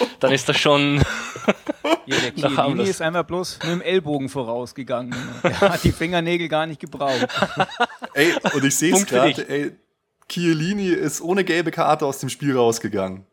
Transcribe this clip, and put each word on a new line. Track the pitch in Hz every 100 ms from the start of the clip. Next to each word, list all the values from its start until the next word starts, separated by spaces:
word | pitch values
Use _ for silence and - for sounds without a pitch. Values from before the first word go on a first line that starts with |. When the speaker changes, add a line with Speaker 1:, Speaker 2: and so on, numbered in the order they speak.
Speaker 1:
<laughs> | 240 -
Speaker 2:
dann | 135
ist | 135 -
das | 147
schon | 156 143 143 143 139
<laughs> | - - - - - - - 285 320 -
Speaker 3:
Ja, | -
der | 123
Speaker 2:
noch | -
Speaker 3:
Chiellini | 147 135
Speaker 2:
harmlos. | 123 165 196
Speaker 3:
ist | 185
einfach | 165 175
bloß | 165 175 180 -
mit | 160
dem | 175
Ellbogen | 165 190 147 147 135
vorausgegangen. | 143 117 120 123 - 123 120 123 123 - -
Er | - -
hat | 196 175
die | -
Fingernägel | - 165 175 165 175 170
gar | 156 160
nicht | 151
gebraucht. | 160 139 139 131 247 - 202 - 190 - 240 - -
Speaker 1:
Ey, | - 147 - 196
und | 147
ich | 135 -
seh's | 156
Speaker 2:
Punkt | 190 202
für | 123
Speaker 1:
grade, | 139
Speaker 2:
dich. | 127 -
Speaker 1:
ey, | 139 143 - _ _ _ _ -
Chiellini | - 175 160 165 208 190
ist | 170 156 -
ohne | 165 196
gelbe | 175 165 170
Karte | 160 147 151 147
aus | 135
dem | 131
Spiel | - 143 127
rausgegangen. | 117 113 110 101 95 95 95